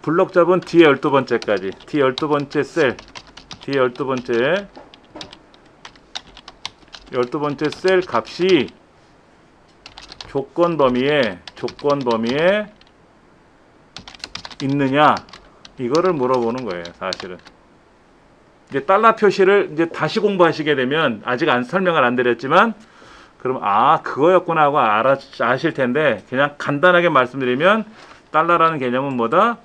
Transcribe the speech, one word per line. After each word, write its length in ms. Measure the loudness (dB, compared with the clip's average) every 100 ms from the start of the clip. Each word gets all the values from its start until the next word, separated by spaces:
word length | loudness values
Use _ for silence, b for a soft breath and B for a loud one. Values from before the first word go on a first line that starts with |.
블럭 320 | -2 0 2
잡은 260 | 2 4 2
뒤에 240 | 2 6
열두 280 | 6 4 2
번째까지, 600 | 0 0 -4 -2 -2 -4 -10 -8
뒤 140 | 0
열두 280 | 0 0 -2
번째 360 | -2 -2 -4
셀, 340 | -4 0 0 -2 -12 -20 -20 -20 -20 -18
뒤 160 | -6 0
열두 280 | 0 -2 -6
번째, 640 | -6 -2 -2 0 -2 -6 -20 -20 -20 _ -20 -18 -20 _ _ _ _ -20 -20 _ -20 -18 -20 -20 -18 -18 _ -20 -20 -8
열두 260 | -4 -4 -2
번째 300 | -4 -2 -4
셀 320 | -2 0 0 0
값이 600 | -4 -6 -4 2 2 0 -8 _ _ _ _ _ _ _ _ _ _ -20 -20 -20 -20 -8
조건 500 | -8 -8 -2 0 2
범위에, 640 | 0 2 0 0 0 -4 -16 -10
조건 440 | -10 -6 -2 -2
범위에 720 | 0 -2 -2 0 0 0 -4 -16 _ _ _ _ _ _ _ _ _ _ _ -20 -20 -20 -18 -16 -18 -8
있느냐, 520 | -4 0 0 4 4 2 -6 -20 -20 _ -20 -10
이거를 360 | -2 0 0
물어보는 520 | 0 0 0 -2 -4 -8
거예요, 180 | -10 -12 -10
사실은. 400 | -8 -8 -12 -16 -20 _ _ _ _ _ _ _ _ _ _ _ _
이제 160 | -8 0
달러 300 | 4 4 4
표시를 560 | 0 4 4 4 0
이제 160 | -2 -4
다시 300 | -2 -4 -2
공부하시게 560 | -2 2 2 2 -2 0
되면, 460 | 0 0 -2 -2 -6
아직 240 | -2 0
안, 140 | 0
설명을 400 | 0 -2 0 2
안 120 | 0 2
드렸지만, 580 | 0 -2 2 2 2 -2 B B B B B _
그럼 220 | -6 -4
"아, 400 | 0 2 2 2
그거였구나." 600 | -2 0 4 4 2 2
하고 180 | 2 2
알아, 380 | 2 2 2 0 -4 -4
아실 320 | -2 0 -2
텐데, 500 | -2 -2 0 0 -2 -6
그냥 260 | -2 -2 -4
간단하게 520 | -6 0 4 4 4
말씀드리면, 760 | 2 0 -2 -2 0 2 0 -4 B B B B
달러라는 480 | -2 0 2 2 0
개념은 380 | -4 -2 -4 -4
뭐다? 400 | 0 2 0 -2